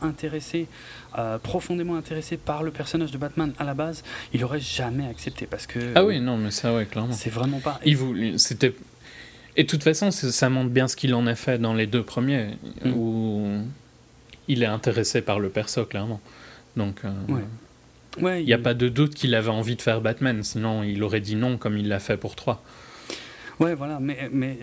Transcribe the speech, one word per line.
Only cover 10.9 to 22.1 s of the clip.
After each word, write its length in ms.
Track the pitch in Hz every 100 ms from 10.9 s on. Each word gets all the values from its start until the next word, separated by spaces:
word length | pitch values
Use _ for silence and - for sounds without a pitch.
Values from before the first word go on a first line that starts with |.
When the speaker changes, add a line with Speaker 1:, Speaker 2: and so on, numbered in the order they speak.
| -
Speaker 2:
qu'il 160 | 135
en 140 | 120 120
a 80 | 117
fait 240 | - 123
dans 140 | 113
les 120 | 113 110
deux 160 | 120
premiers, 540 | 107 - 131 139 104 - - -
Speaker 1:
Mm. 80 | 127 123
Speaker 2:
où 560 | 113 113 110 104 104 104 113 139 - - - - - - -
il 140 | 127
est 40 | 113
intéressé 540 | 107 120 113 104 120
par 180 | 110 104
le 100 | 98
perso, 360 | 107 104 - 110
clairement. 340 | 101 107 107 - - - - - -
Donc, 260 | 101 95 101
euh, 60 | 98 95
Speaker 1:
Ouais. 140 | 131 104 113 - - - - - -
Ouais, 220 | 180 180
Speaker 2:
il 40 | 143
y 60 |
a 40 | 117
Speaker 1:
il 60 |
Speaker 2:
pas 120 | 120 120
de 140 | 123
doute 260 | 120 147 147
qu'il 180 | 123
avait 160 | 113 110
envie 260 | 110 110 120
de 60 |
faire 180 | - 113
Batman, 440 | 110 117 135 110
sinon 400 | 104 113 110 110
il 180 | 104 101
aurait 160 | 104 110
dit 160 | 101 107
non 220 | 127 123
comme 200 | 113 104
il 80 | 104
l'a 120 | 98
fait 160 | -